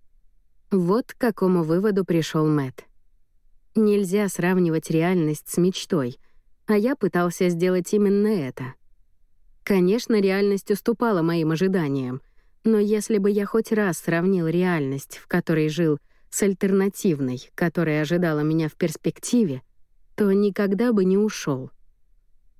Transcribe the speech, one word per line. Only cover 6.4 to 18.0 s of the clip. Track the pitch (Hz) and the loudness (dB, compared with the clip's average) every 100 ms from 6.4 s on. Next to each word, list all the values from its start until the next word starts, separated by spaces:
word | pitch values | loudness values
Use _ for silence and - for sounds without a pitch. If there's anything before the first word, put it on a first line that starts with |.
| _ _ - | _ _ -2
а | 208 | 0
я | 226 285 | 0 0
пытался | 185 175 175 - 185 | -2 0 0 0 0
сделать | 170 180 185 175 | 0 0 0 0
именно | 214 202 202 214 | 2 2 2 2
это. | 208 131 - 131 - - - _ _ _ _ - - | 0 -4 -8 -12 -14 -20 -20 _ _ _ _ -20 -12
Конечно, | - 185 180 226 - 214 | -2 2 2 2 0 2
реальность | 196 190 202 196 - | 2 2 0 0 -2
уступала | 202 - 226 233 185 | -2 -2 -2 0 2
моим | 165 165 156 | 0 0 0
ожиданиям — | 160 190 190 147 139 127 131 - - - _ | 0 0 0 -2 -2 -4 -8 -14 -20 -20 _
но | 220 214 | 0 2
если | 208 214 - 214 | 2 0 0 0
бы | 202 | 2
я | 202 202 | 0 0
хоть | 226 226 | -2 0
раз | 214 202 165 | 0 0 -2
сравнил | - 170 185 190 160 | -2 0 2 0 0
реальность, | 175 185 170 135 139 - - | 0 0 0 -2 -6 -10 -20
в | - | -4
которой | 180 - 160 156 | -2 0 0 0
жил, | 151 165 147 _ _ - | 0 0 0 _ _ -10
с | - | -2
альтернативной, | 202 190 196 190 196 - 202 143 131 127 - | 0 0 2 2 0 0 0 0 -2 -6 -8
которая | - 175 175 160 151 | -4 -2 0 0 0